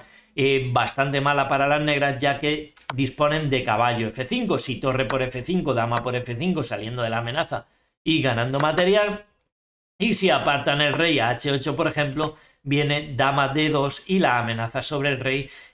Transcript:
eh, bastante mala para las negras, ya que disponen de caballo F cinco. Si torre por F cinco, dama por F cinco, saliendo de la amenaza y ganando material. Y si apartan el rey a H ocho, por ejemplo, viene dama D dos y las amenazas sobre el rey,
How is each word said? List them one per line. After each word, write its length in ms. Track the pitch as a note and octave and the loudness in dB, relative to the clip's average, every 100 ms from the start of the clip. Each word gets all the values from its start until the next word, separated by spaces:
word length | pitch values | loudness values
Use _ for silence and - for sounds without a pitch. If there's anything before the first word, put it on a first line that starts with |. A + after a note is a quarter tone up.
| - - _ | -16 -20 _
eh, 340 | - C3+ C3+ B2+ | 0 2 2 2
bastante 480 | B2 B2 - C#3 C#3 | 0 0 0 0 0
mala 280 | C#3+ C#3+ C3+ | 2 2 2
para 200 | C#3 C#3 | 2 2
las 120 | D3+ | 2
negras, 400 | D3+ C#3+ C#3+ B2+ | 2 2 0 0
ya 200 | C#3 C#3 | -2 0
que 320 | D3+ D3+ D3+ - - | -2 -2 -6 -14 -8
disponen 560 | B2+ C3 - D3 D#3 D3 | -2 -2 0 0 0 0
de 140 | C3 | 0
caballo 440 | A#2 G#2+ A#2+ A#2 A2 | 2 2 2 0 -2
F 160 | C3 B2+ | -4 -4
cinco. 320 | B3 G#3 C#3 | -2 0 -2
Si 220 | - A2+ | -2 -4
torre 240 | C#3 B2+ | -2 0
por 180 | B2+ C3 | 0 -2
F 220 | B2+ B2+ | -2 -4
cinco, 300 | C#3 F3+ D3 | -2 -2 0
dama 220 | A#2 A#2 A#2+ | 0 0 0
por 140 | A#2+ B2 | -2 -4
F 200 | B2 A#2 | -4 -4
cinco, 260 | F3+ D#3+ | -2 -2
saliendo 400 | B2 G#2 G#2+ B2 | -4 -6 -6 -4
de 80 | A2+ | -4
la 80 | A2+ | -2
amenaza 480 | A#2 C#3+ D#3+ A#2+ - _ _ _ | -4 -4 -4 -6 -10 _ _ _
y 200 | E3+ D#3+ | 0 2
ganando 360 | C3 A#2 B2 C#3 | 2 0 0 2
material. 680 | D3+ D#3 F3+ G#3 G#3 G3 - _ _ _ _ _ _ - | 2 2 4 4 2 -4 -12 _ _ _ _ _ _ -4
Y 160 | A3+ | 0
si 160 | G3 F#3 | 2 4
apartan 500 | C#3+ D3+ C#3 D3+ C#3+ | 2 2 0 2 2
el 120 | D3 | 2
rey 260 | C3+ E3 C#3+ | 2 2 2
a 120 | A2+ | 0
H 220 | B2 C#3+ | 0 -2
ocho, 240 | C#3 D3 B2+ | -2 0 0
por 100 | D#3 | 0
ejemplo, 500 | D3+ C#3+ C#3 D#3 D#3 - _ | 0 -2 -2 -4 -6 -20 _
viene 520 | C#3 C#3+ D3 D3 D3+ | -2 0 2 -2 -2
dama 340 | B2+ C3+ C#3 C3+ | 0 2 2 2
D 200 | C#3+ D3+ | 2 2
dos 340 | D3+ C#3 - - | 2 0 -4 0
y 120 | F#3+ | 2
las 240 | D3 A#2+ | 4 2
amenazas 440 | A2+ A2+ A2+ C3 - | 0 -4 -4 -4 -4
sobre 240 | D3 C#3+ | -2 -2
el 100 | B2+ | -2
rey, 300 | B2+ C#3 C#3 - - | -2 -4 -6 -16 -20